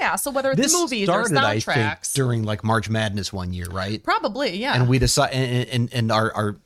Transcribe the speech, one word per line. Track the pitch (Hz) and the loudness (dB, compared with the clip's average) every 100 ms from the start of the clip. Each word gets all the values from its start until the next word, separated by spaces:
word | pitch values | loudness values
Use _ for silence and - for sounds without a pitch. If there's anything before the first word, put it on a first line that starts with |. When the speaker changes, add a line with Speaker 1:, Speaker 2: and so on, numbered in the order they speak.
Speaker 1:
Yeah, | 247 170 | -2 -2
so | - | -2
whether | 269 269 | -2 0
it's | 262 | 2
Speaker 2:
This | 277 | 2
Speaker 1:
movies | 349 330 240 190 | 2 2 0 2
or | 185 226 | 2 2
Speaker 2:
started, | 143 | 2
I | 104 107 | 2 0
think, | |
Speaker 1:
soundtracks. | 156 147 113 160 - | 0 0 0 -2 -4
Speaker 2:
during, | - 131 117 | -2 0 0
like, | 107 107 | 0 -2
March | 107 110 104 | 0 0 0
Madness | 110 107 101 92 | 0 0 -2 -4
one | 98 90 | -6 -6
year, | 90 87 | -6 -6
right? | 92 95 107 | -6 -4 -4
Speaker 1:
Probably, | - 427 277 208 277 175 | -2 0 0 -2 -2 -2
yeah. | 262 | 0
Speaker 2:
And | 196 123 | 2 4
we | 131 | 4
decide, | 123 - 135 | 4 2 2
and, | 131 131 123 123 | 0 0 -2 -2
and, | 123 120 | -2 -2
and | 127 113 | 0 0
our, | 110 110 | 2 0
our | - 107 104 | 0 -4 -4